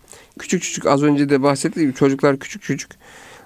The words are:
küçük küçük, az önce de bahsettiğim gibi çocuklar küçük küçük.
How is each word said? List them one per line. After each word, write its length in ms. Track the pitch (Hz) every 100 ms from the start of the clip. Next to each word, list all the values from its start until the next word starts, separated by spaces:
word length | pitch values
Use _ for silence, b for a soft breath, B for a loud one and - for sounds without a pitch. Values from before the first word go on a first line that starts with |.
| B B B B
küçük 240 | - 180
küçük, 240 | - - -
az 160 | 139
önce 260 | 147 143 143
de 140 | 139
bahsettiğim 460 | 143 139 160 175 147
gibi 100 | -
çocuklar 400 | 139 135 147 135
küçük 240 | - 208
küçük. 280 | - 135 - - B B B B